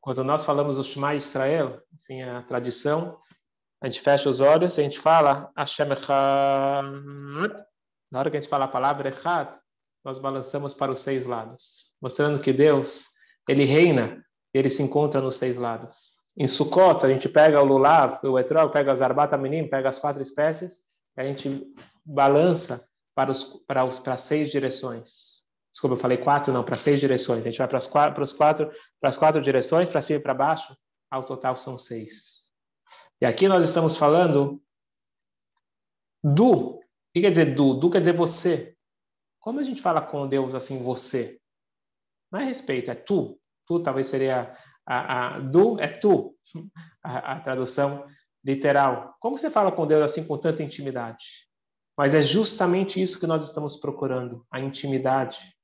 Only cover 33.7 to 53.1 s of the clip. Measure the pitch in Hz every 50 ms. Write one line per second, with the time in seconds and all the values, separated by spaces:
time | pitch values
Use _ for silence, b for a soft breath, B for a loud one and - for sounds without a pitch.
33.7 | - 175 165 160 160 - 151 147 151 170 180 170 151 143 143 143 139 - _ _
34.7 | _ _ _ _ _ _ _ _ _ _ _ _ _ _ _ _ _ _ _ _
35.7 | _ _ _ _ _ _ _ _ _ _ _ 151 143 151 226 254 214 - - -
36.7 | - - - _ _ _ _ _ _ 175 180 202 170 165 160 139 131 135 147 135
37.7 | 135 131 139 175 175 196 165 170 170 170 175 160 165 - - 180 170 - - -
38.7 | - _ _ _ _ _ _ _ _ _ _ _ _ _ _ 214 233 285 294 262
39.7 | 254 185 - 185 165 156 147 - - 147 139 135 135 139 131 127 131 131 127 -
40.7 | 139 131 123 123 127 - - - - 127 117 - - - _ _ _ _ _ _
41.7 | _ _ _ _ _ _ _ _ _ _ _ _ - 196 277 262 247 - - -
42.7 | 139 127 120 - 120 - - - 202 180 135 113 - _ _ _ _ _ _ _
43.7 | 170 170 165 147 131 135 135 135 - 135 131 131 131 123 120 - B B B B
44.7 | B B B - 131 123 123 - 131 123 123 123 - - 135 135 135 170 196 226
45.7 | 226 208 151 147 - - - 208 190 - - - - _ _ _ _ 165 160 -
46.7 | _ 165 165 - _ _ _ 160 123 127 - - 135 - - 135 131 131 127 127
47.7 | - - 143 139 139 143 B B B B B B _ _ _ 135 135 135 135 143
48.7 | 139 143 139 135 123 - - - - _ - 226 269 269 - 311 311 226 202 190
49.7 | 180 - 165 147 156 151 151 143 - - 156 160 151 147 - 170 156 160 160 143
50.7 | - - 143 135 131 123 117 113 113 _ - - - - _ _ _ _ _ _
51.7 | _ _ _ _ _ - 143 139 147 156 143 135 139 196 220 208 - - 196 175
52.7 | 175 190 196 190 - 185 190 180